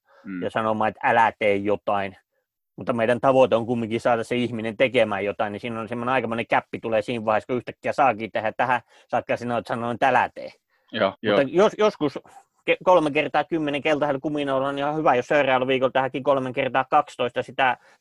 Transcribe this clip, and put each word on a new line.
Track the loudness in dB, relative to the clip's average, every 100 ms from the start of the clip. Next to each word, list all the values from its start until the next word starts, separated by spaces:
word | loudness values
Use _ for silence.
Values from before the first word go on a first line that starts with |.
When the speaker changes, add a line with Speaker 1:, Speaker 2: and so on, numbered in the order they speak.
| _ _
Speaker 1:
Mm. | -12 -6
Speaker 2:
ja | -4
sanomaan, | -2 0 0 -2
että | -2
älä | 0 4 2 2
tee | 0 0
jotain. | 0 -2 -2 -4 -4 -10 _ _ _ _ _ -10
Mutta | -6
meidän | 0 0 2
tavoite | 4 6 6 4
on | 0
kumminkin | -4 -2 -2
saada | 0 0
se | 0 -2
ihminen | -2 -4 -6 0
tekemään | 2 4 2 0 -4
jotain, | -4 -4
niin | -6
siinä | -8 -8
on | -8
semmoinen | -6 -2
aikamoinen | -2 -2 -4 0
käppi | 0 -2 -8
tulee | -2 -2
siinä | -2 -4 0
vaiheessa, | 0 0
kun | -6
yhtäkkiä | -6 -8 -4
saakin | 0 2 0 -4
tehdä | -4 -4 -2
tähän, | 0 -2 -4 _ _
saakka | -4 -2 -4
sinä | -4 -4
olet | -4
sanonut, | -6 -6
että | 0 2
älä | 2 0 -4
tee. | -16 -18 _ _ _
Speaker 1:
Joo, | -2 -2
Speaker 2:
Mutta | -2 0 2
Speaker 1:
joo. | 2 2 2
Speaker 2:
jos, | 2
joskus | 0 0 -4 -6 -14 -20 _ _ -2
ke-, | 0
kolme | 4 4 4
kertaa | 0 0 -2
kymmenen | -2 -2 -2 -2
keltaisella | 0 0 0 -2
kuminalla | -4 -4 -2 -2 -2
on | -2
ihan | -4 0
hyvä, | 2 2
jos | 2
seuraavalla | 2 2 2 2
viikolla | 0 2
tähänkin | 0 -2 -2
kolme | 0 0 -2
kertaa | -4 -2 -2 0
kaksitoista, | 0 0 -2 -4 -4
sitä | -6 0 0 0 _ _